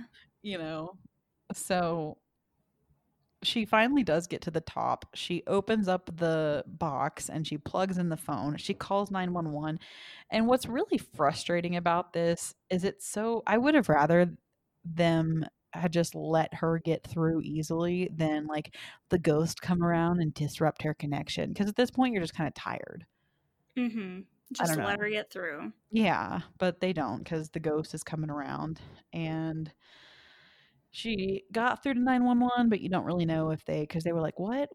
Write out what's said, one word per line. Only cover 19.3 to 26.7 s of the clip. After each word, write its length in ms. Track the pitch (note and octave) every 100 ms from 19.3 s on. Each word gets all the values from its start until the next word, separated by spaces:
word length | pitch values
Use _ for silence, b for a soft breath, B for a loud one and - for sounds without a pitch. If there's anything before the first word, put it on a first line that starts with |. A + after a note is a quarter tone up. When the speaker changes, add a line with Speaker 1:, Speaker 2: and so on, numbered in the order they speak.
| D3+ E3 -
Speaker 1:
come 220 | - F3
around 360 | E3+ E3+ E3+ F3
and 140 | D#3
disrupt 480 | - D3 - D#3 -
her 120 | D#3
connection. 600 | - C#3+ C#3+ D#3 - D3+
'Cause 160 | - G3+
at 60 | G#3
this 140 | G#3
point, 220 | B3+ B3+
you're 100 | G#3
just 120 | D#3+ -
kinda 160 | C#3+
tired. 540 | - - - G1+ E2 - _ _ _ _ _ _ B3+
Speaker 2:
Mm-hmm. 440 | A#3+ A3 F#3+ F#3 - _ _ C4
Speaker 1:
I 80 | E3+
Speaker 2:
Just 100 | D#3
Speaker 1:
don't 80 |
Speaker 2:
let 140 | D3 G#3
Speaker 1:
know. 60 |
Speaker 2:
her 60 | G#3
get 220 | G#3+ -
through. 420 | F#3 E3+ D3 G#3 - _
Speaker 1:
Yeah, 500 | A3 G3 F#2+ F#2 F3+ - -
but 220 | F#3